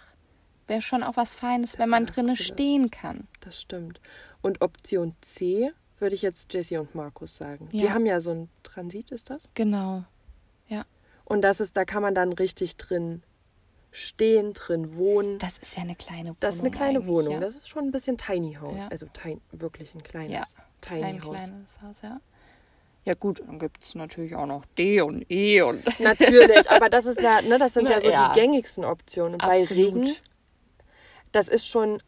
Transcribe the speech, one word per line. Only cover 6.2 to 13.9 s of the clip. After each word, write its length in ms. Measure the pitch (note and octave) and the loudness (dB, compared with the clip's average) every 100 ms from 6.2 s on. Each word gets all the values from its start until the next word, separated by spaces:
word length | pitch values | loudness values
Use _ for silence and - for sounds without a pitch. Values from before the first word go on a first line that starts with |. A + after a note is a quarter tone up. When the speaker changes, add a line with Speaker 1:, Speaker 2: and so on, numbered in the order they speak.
Speaker 2:
jetzt 320 | G3 - - | -6 -8 -10
Jessie 240 | F#3 E3+ E3 | -8 -6 -8
und 180 | D3 E3 | -8 -12
Markus 400 | D3 - D#3+ - | -14 -16 -18 -16
sagen. 320 | D3 D3 D#3 | -16 -16 -10
Die 60 | G#3 | -2
Speaker 1:
Ja. 100 | G#3 | 0
Speaker 2:
haben 120 | A3 A3 | 0 0
ja 160 | F3+ | 0
so 100 | E3+ | -2
ein 180 | E3 E3 _ | -8 -10 _
Transit, 480 | - F#3+ F3 G3+ - | -20 -14 -12 -12 -14
ist 180 | A#3+ - | -16 -14
das? 200 | C#4 _ - | -16 _ -4
Speaker 1:
Genau, 500 | G#3+ G3+ F#3+ F#3+ F3+ _ - - _ _ - | -2 -2 -4 -8 -10 _ -20 -20 _ _ -14
ja. 160 | G#3+ - _ _ _ - | -14 -14 _ _ _ -6
Speaker 2:
Und 160 | G#3 | 0
das 180 | G3 G3 | 2 2
ist, 160 | G3+ G3 | -2 -4
da 80 | |
kann 180 | F#3 G#3 | -4 -2
man 140 | G3+ F#3+ | -2 0
dann 160 | F3+ | -2
richtig 460 | F3 F#3 - F3 - | -2 -4 -4 -8 -8
drin 460 | - F3 E3+ E3+ - _ _ _ _ _ _ | -8 -6 -6 -10 -16 _ _ _ _ _ _